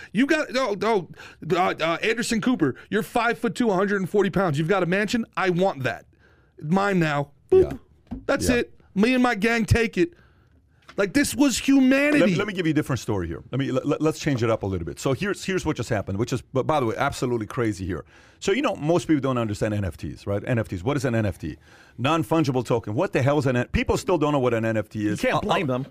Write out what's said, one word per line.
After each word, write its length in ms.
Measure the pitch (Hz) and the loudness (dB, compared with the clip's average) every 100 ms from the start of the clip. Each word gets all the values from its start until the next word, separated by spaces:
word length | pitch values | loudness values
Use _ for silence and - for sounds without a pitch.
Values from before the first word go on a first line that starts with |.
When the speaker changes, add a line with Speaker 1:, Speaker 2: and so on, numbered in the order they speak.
| - | -6
Speaker 1:
You 140 | 190 285 | -2 2
got, 200 | 311 285 247 | 0 0 -2
oh, 220 | 254 202 | -2 -2
oh, 260 | 208 214 156 - - - 151 | 0 0 -2 -12 -20 -12 -2
uh, 220 | 123 185 170 | 0 0 0
uh, 200 | 160 165 | -2 0
Anderson 380 | 196 233 208 226 | 0 -2 0 0
Cooper, 360 | 247 247 143 - - | 0 2 0 -2 -4
you're 140 | 202 | -4
five-foot-two, 680 | 190 247 233 233 240 - 240 | 0 0 0 0 -2 0 2
a 40 | 185 | 2
hundred 220 | 202 202 | 2 0
and 120 | 175 | 0
forty 200 | 202 196 | 0 2
pounds. 280 | 190 190 139 | 2 0 0
You've 120 | 165 | 0
got 120 | 196 | 0
a 40 | 170 | 2
mansion. 400 | 190 214 240 220 - | 0 0 -2 -4 -4
I 140 | 185 | -2
want 340 | 175 190 139 | 0 0 0
that. 220 | 123 85 - _ _ _ _ - | -4 -6 -12 _ _ _ _ -14
Mine 360 | 151 190 202 185 | -2 0 2 2
now. 320 | 156 143 139 _ - | 2 0 -4 _ 2
Boop. 120 | 381 339 | 4 4
Speaker 2:
Yeah. 40 | 269 - _ - - - | 0 -14 _ -14 -8 -2
Speaker 1:
That's 200 | 277 - | 0 2
Speaker 2:
Yeah. 80 | 240 | 2
Speaker 1:
it. 160 | - - _ 190 | 0 -8 _ 0
Me 180 | 226 | 2
and 80 | 254 | 4
my 140 | 254 226 | 2 2
gang 300 | 226 233 214 | 0 2 2
take 320 | 233 226 190 | 2 2 0
it. 160 | 170 - _ _ _ _ _ _ - - | 0 -2 _ _ _ _ _ _ -10 -4
Like, 180 | 202 | 0
this 220 | 277 277 226 | 2 0 2
was 240 | 285 - | 2 2
humanity. 600 | - 277 262 269 294 294 254 | 4 6 6 4 4 4 4
Speaker 2:
Let, 120 | 175 | 2
let 80 | 208 | -2
me 60 | |
give 120 | 185 160 | -2 0
you 60 | |
a 20 | |
different 260 | 147 143 127 | 0 0 -2
story 280 | - 101 82 | -2 -4 -4
here. 160 | 65 - | -6 -6
Let 80 | 127 | -4
me, 120 | 131 | -2
let, 140 | 127 143 | -2 -2
let, 160 | 151 | 0
let's 160 | 151 151 | 0 0
change 240 | 151 127 | -2 0
it 80 | 113 | 0
up 140 | 110 | 0
a 20 | 101 | -2
little 180 | 95 82 | -4 -6
bit. 140 | 69 | -6
So 140 | 139 | -2
here's, 320 | 135 202 180 - | -2 -4 -6 -4
here's 180 | 185 | -4
what 140 | 160 147 | -2 -4
just 120 | 113 | -2
happened, 280 | 107 95 98 | -4 -2 -4
which 160 | 120 | -2
is, 80 | 131 | -4
but 240 | - 131 120 | -4 -4 0
by 140 | 156 | 0
the 80 | 113 | 0
way, 80 | - | 0
absolutely 480 | 135 - 131 120 107 | -2 -2 -4 -4 -4
crazy 400 | - 113 90 92 | -4 -4 -4 -6
here. 180 | 80 - - - _ | -6 -10 -20 -20 _
So, 120 | - | -2
you 120 | 214 | 0
know, 120 | 285 - | 0 -2
most 320 | 147 175 - | 0 0 2
people 140 | 151 | 0
don't 160 | 131 123 | 0 -2
understand 380 | 113 101 110 104 | -2 -2 -2 -2
N 100 | 95 | -4
F 100 | - | -6
Ts, 300 | 82 62 - | -10 -10 -4
right? 160 | 101 98 | -4 -2
N 100 | 120 | -2
F 120 | 107 | -2
Ts. 140 | 95 | -4
What 140 | 101 143 | -2 -2
is 80 | 135 | 0
an 80 | |
N 140 | 113 104 | 0 0
F 100 | - | -4
T? 200 | 80 64 - - - - | -8 -12 -16 -20 -20 -6
Non-fungible 680 | 127 165 151 160 156 127 120 | -2 0 0 0 2 0 0
token. 300 | 120 104 110 | -2 -2 -4
What 180 | 190 | -2
the 80 | 151 | 0
hell 160 | 131 147 | 2 2
is 80 | 131 | 2
an 100 | 123 | 0
N-, 100 | 123 | 0
people 280 | 220 254 208 | -2 0 -2
still 220 | - 175 | 0 0
don't 140 | 147 | 2
know 60 | 147 | 2
what 160 | 123 113 | 2 2
an 100 | 113 | 0
N 100 | 110 | -2
F 140 | 101 | -4
T 180 | 107 104 | -2 -2
is. 140 | - | 0
Speaker 3:
You 80 | 254 | 0
can't 140 | 170 | 0
Speaker 2:
Uh, 40 | - | 0
Speaker 3:
blame 220 | 180 151 | 0 0
Speaker 2:
uh, 40 | 127 | -4
Speaker 3:
them. 80 | 135 | -4